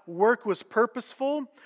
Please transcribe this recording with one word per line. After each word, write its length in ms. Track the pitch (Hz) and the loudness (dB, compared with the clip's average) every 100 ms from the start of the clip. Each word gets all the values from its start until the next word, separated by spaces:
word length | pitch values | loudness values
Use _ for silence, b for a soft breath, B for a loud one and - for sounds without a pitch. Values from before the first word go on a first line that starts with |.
| B | B
work 380 | 170 214 240 208 | 2 2 2 0
was 180 | 185 | -4
purposeful, 880 | - 214 233 254 - - 269 294 254 _ | -2 0 0 -2 -12 -6 -4 -4 -6 _